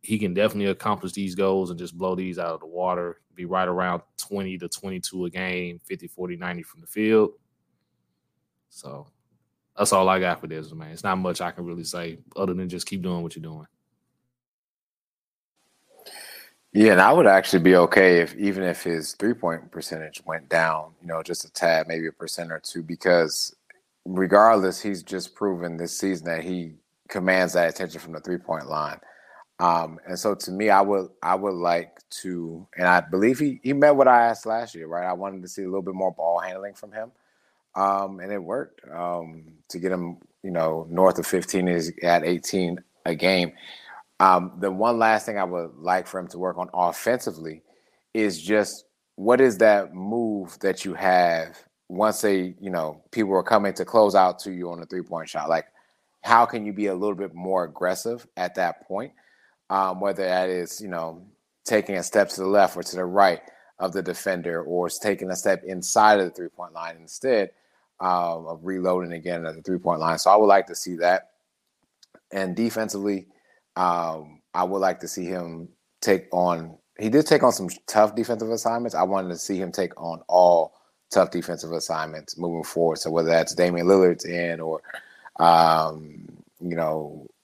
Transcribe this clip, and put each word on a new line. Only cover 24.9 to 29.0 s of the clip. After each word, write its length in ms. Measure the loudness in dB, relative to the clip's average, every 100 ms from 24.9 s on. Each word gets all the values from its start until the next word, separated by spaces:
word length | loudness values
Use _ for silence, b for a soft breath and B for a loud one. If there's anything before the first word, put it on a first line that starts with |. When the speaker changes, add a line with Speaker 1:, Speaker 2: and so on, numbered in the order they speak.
| -8
Speaker 2:
just 320 | -8 -10 -10
proven 440 | _ -6 -4 -6 -8
this 200 | -8 -6
season 300 | -4 -4 -4
that 160 | -8
he 300 | -6 -8 -8 -16 _ _ _
commands 440 | -4 0 2 2
that 160 | 2 0
attention 300 | 0 -10 -10
from 140 | -14
the 60 | -14
three-point 480 | -8 -8 -6 -8 -6
line. 320 | -6 -6 -8